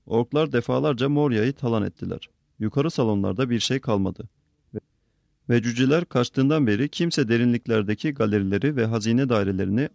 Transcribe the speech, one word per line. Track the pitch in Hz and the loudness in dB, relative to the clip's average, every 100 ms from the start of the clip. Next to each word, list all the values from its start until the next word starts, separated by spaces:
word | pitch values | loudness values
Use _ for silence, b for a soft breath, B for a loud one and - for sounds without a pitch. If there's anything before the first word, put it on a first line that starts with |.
| - | -2
orklar | 113 123 147 156 | -2 0 0 0
defalarca | 120 123 127 151 120 123 | -2 0 0 0 0 0
Moria'yı | 147 147 110 120 | 0 2 2 0
talan | 143 123 113 | -2 -2 0
ettiler. | 101 - 95 87 - _ _ - | -2 -6 -10 -10 -12 _ _ -6
Yukarı | 107 139 156 | -2 0 0
salonlarda | - 113 101 98 98 127 | 0 0 2 0 -2 -2
bir | 117 | -2
şey | - 131 | -2 -2
kalmadı. | - 101 92 - - _ _ _ _ | 0 0 0 -6 -14 _ _ _ _
Ve, | 107 - _ _ _ _ _ - | -14 -14 _ _ _ _ _ 0
ve | 120 | 0
cüceler | 120 120 131 160 175 | 2 0 2 2 0
kaçtığından | 123 120 135 135 156 120 | -2 -2 0 2 2 2
beri | 104 143 | 2 -2
kimse | - 170 160 113 | -2 -2 0 2
derinliklerdeki | 117 123 120 - 110 101 107 156 | 2 2 0 0 0 0 -2 -4
galerileri | 139 107 104 98 98 139 139 | -2 0 0 0 0 0 0
ve | 113 | 0
hazine | 113 110 120 139 | 0 0 2 2
dairelerini | 110 98 95 95 107 147 | 2 0 0 0 0 -2